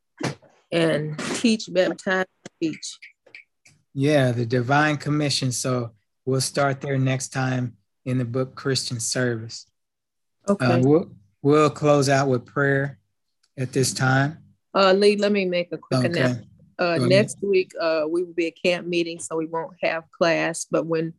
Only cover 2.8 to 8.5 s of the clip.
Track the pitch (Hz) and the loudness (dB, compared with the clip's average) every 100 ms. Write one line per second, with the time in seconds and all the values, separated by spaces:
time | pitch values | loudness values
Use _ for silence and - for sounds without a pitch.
2.8 | - - - _ _ - _ _ _ _ | -12 -18 -20 _ _ -20 _ _ _ _
3.8 | _ 135 139 151 127 120 117 127 120 143 | _ -2 2 4 2 0 0 -2 2 2
4.8 | 151 147 151 151 147 - 131 123 135 127 | 2 0 -2 -2 0 -2 -2 -4 -4 -4
5.8 | 117 - _ _ - 131 131 - 139 135 | -6 -12 _ _ -4 -2 -2 0 0 -2
6.8 | 143 135 131 131 - 135 131 127 123 - | -4 0 0 -2 -4 -4 -2 -2 -4 -10
7.8 | _ _ - 127 117 127 131 | _ _ -4 -4 -2 -2 -4